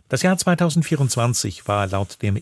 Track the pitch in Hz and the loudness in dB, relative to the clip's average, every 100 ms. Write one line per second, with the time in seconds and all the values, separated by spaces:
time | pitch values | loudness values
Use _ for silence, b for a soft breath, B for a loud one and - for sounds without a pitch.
0 | B 131 185 190 - 175 170 165 156 151 | B 0 2 2 2 2 2 0 0 0
1 | 135 - 120 117 101 - - 101 98 98 | 0 0 0 0 -4 -6 -2 0 0 -2
2 | 98 - 104 98 | -4 -4 -4 -2